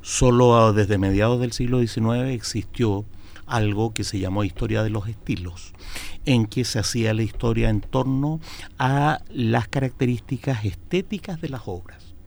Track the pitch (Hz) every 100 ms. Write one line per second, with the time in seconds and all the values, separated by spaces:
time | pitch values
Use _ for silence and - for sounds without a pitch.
0 | - - 127 120 123 117 110 104 101 101
1 | 95 98 110 123 123 - 123 127 117 -
2 | 113 120 131 123 - 110 - - 117 101
3 | 107 - - - - 123 104 101 113 110
4 | 104 104 92 98 98 87 117 107 110 107
5 | 101 113 - 101 87 87 - - - -
6 | - - - 123 107 127 120 117 98 120
7 | 110 110 110 - 117 113 113 107 - 131
8 | 131 135 147 160 - - - - 131 139
9 | 147 - - - 113 120 113 139 131 -
10 | 127 120 - 131 - 120 104 - - 175
11 | - 202 - 165 160 131 107 90 - -
12 | - -